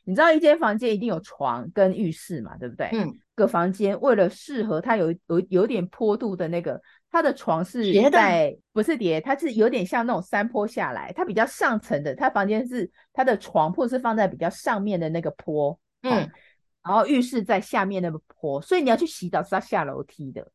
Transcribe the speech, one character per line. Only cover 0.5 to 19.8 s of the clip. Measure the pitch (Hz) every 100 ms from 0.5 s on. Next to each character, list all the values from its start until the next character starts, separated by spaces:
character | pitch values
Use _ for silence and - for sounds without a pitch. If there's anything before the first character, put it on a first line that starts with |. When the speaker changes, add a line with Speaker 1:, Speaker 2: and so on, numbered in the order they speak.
| 320
Speaker 1:
房 | 240 208
间 | 240
一 | 214
定 | 233
有 | 160
床 | - - 135 120 165
跟 | 208 190
浴 | 190 180
室 | 160 - 156
嘛， | 95 -
对 | -
不 |
对？ | - 127
Speaker 2:
嗯。 | 226 160 - _ -
Speaker 1:
个 | 196
房 | 196 190
间 | 190 196 202
为 | 269
了 | 220 175
适 | - - 269
合 | 214 160
它 | 240 220
有， | 165 175 -
有， | 170 185
有 | 185 208
点 | 220 180
坡 | - 220
度 | 202 233 180
的 | 160
那 | 175
个， | 170 - _ _ _
它 | 339
的 | 302
床 | - - 214
是 | 180 247
在， | 208
Speaker 2:
斜 | 196 269
的。 | 339 320 170 151 - _
Speaker 1:
不 | 214
是 | 214 294
叠， | 185 160
它 | 269
是 | 277 311
有 | 220 226
点 | 247 185
像 | 254
那 | 233
种 | 220
山 | 185 202 226
坡 | 226 208
下 | - 151
来， | 110 71 190
它 |
比 | 359
较 | 208 269
上 | - 330 214
层 | - 147
的， | 147
它 | 135 262
房 | 220 196
间 | 220 247
是， | 247 180 _ _
它 | -
的 | 254 202
床 | - - 156
铺 | 185 240
是 | 254
放 | 240
在 | 220 190
比 | 139
较 | 165
上 | - 285 214
面 | 208 180
的 | 160
那 | 165
个 | 160
坡， | - - 151 143 156 _ _
Speaker 2:
嗯。 | 254 220
Speaker 1:
哦， | 151 - _ _ _ _
然 | 175
后 | 214 214
浴 | 262
室 | 247 254
在 | 196 254
下 | - 233 196
面 | 190
那 | 175
个 | 156 _
坡， | _ 151 139
所 | - 359
以 |
你 | 285
要 | 339
去 | 330
洗 | - 175
澡 | 160
是 | -
要 | 190
下 | - 190